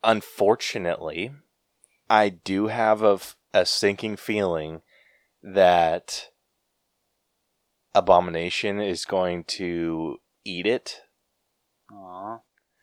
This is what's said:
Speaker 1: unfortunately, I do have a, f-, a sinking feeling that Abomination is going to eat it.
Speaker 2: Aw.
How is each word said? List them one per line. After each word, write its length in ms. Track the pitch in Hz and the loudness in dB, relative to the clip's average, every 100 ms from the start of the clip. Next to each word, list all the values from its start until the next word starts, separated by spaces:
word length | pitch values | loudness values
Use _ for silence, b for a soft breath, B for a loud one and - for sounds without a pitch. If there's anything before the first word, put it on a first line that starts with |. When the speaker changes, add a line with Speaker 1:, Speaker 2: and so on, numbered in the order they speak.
Speaker 1:
unfortunately, 1300 | 113 107 - - 101 117 - 110 87 85 82 80 113 143 _ _ _ _ _ _ - | 2 2 0 0 2 2 -2 -6 -4 -4 -6 -8 -8 -12 _ _ _ _ _ _ 2
I 180 | 110 104 | 4 4
do 380 | 87 - 95 107 | -2 -4 -2 -2
have 360 | 117 110 107 | 0 2 4
a, 120 | 107 | 4
f-, 220 | 98 - - _ | 2 -2 -20 _
a 120 | 101 | 0
sinking 520 | 90 - 101 98 110 101 | 2 2 0 0 -6 -8
feeling 680 | - 107 98 82 78 80 _ _ _ _ _ _ | -4 0 0 -2 -6 -12 _ _ _ _ _ _
that 880 | 98 95 90 87 82 87 - - - _ _ _ _ _ _ _ _ _ _ _ _ _ _ _ _ | -2 4 6 6 2 0 -6 -14 -14 _ _ _ _ _ _ _ _ _ _ _ _ _ _ _ _
Abomination 840 | 98 90 90 90 82 87 - 107 101 | 0 4 4 4 -4 -4 -4 -4 -4
is 240 | 104 85 | -4 -4
going 400 | - 95 90 87 | -4 -2 -2 -4
to 720 | - - 90 85 82 80 78 - _ _ | -8 -8 -6 -4 -4 -4 -6 -10 _ _
eat 220 | - 87 98 | -12 -6 -2
it. 340 | 123 - - _ _ _ _ _ _ _ _ _ | -2 -4 -18 _ _ _ _ _ _ _ _ _
Speaker 2:
Aw. 460 | 101 92 92 101 113 _ _ _ _ | -20 -18 -14 -14 -14 _ _ _ _